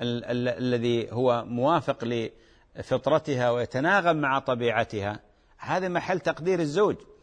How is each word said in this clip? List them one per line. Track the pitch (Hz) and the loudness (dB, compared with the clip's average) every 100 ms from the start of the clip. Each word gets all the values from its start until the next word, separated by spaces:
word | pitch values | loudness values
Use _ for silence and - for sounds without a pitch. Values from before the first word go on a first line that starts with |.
ال-، | 120 120 104 | -4 -4 -2
ال-، | 123 123 120 | -2 -2 -2
الذي | 127 123 120 117 110 | 0 0 2 0 -2
هو | 117 127 120 107 | 0 2 2 -2
موافق | 120 135 170 143 135 117 120 110 - _ _ _ - | -2 2 2 0 -4 -4 -4 -4 -8 _ _ _ -14
لفطرتها | - 127 - 156 156 131 123 | -4 -2 2 0 0 0 2
ويتناغم | 120 117 127 156 196 175 160 | 0 0 -2 2 2 4 2
مع | 143 135 | 2 0
طبيعتها، | 135 123 117 110 113 107 98 104 - _ _ - | 0 0 2 2 0 -2 -4 -6 -12 _ _ -14
هذا | - 165 185 | -4 -2 -2
محل | 175 - 185 | -2 -2 -2
تقدير | - 151 160 185 | -2 -2 0 0
الزوج. | 156 151 208 123 - - | 0 2 2 0 -8 -20